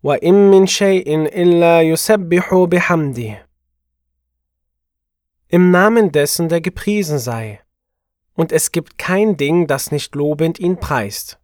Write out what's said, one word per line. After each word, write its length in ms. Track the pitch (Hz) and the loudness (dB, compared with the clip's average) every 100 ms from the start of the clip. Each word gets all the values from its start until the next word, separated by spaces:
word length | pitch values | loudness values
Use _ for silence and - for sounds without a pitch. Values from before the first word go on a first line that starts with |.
Wa 140 | 143 - | -2 -2
in 340 | 165 196 202 | 4 6 6
min 180 | 196 190 | 6 4
shay'in 600 | - 196 190 165 156 156 | 0 0 0 0 -2 -2
illa 520 | - 175 170 170 170 | 0 2 4 4 4
yusabbihu 880 | 165 165 - 214 175 175 - 185 180 | 2 0 0 -2 0 -2 0 0 2
bihamdi. 720 | 180 - 170 147 120 110 104 _ _ _ _ _ _ _ _ _ _ _ _ _ _ _ _ _ _ _ _ _ | 0 0 -2 -2 -6 -10 -14 _ _ _ _ _ _ _ _ _ _ _ _ _ _ _ _ _ _ _ _ _
Im 240 | 175 180 | 2 4
Namen 400 | 180 208 233 202 | 4 4 2 2
dessen, 380 | 147 143 - 165 | 0 -2 -2 -2
der 100 | 170 | -2
gepriesen 600 | 175 - - 208 170 147 | -4 -6 -4 -2 -2 -4
sei. 420 | 120 117 110 101 _ _ _ _ _ _ _ | -6 -8 -10 -14 _ _ _ _ _ _ _
Und 180 | - 165 | -6 -2
es 220 | 160 - | -2 -2
gibt 240 | 170 - - | -6 -8 -12
kein 400 | - 185 214 160 | -4 0 0 0
Ding, 280 | 143 170 160 | 0 0 0
das 260 | 135 - | -4 -4
nicht 220 | 147 - | -8 -6
lobend 460 | 143 147 147 160 165 | -6 -4 -2 -4 -2
ihn 180 | 180 180 | -4 -4
preist. 640 | - 139 101 - - - | -4 -4 -4 -10 -14 -20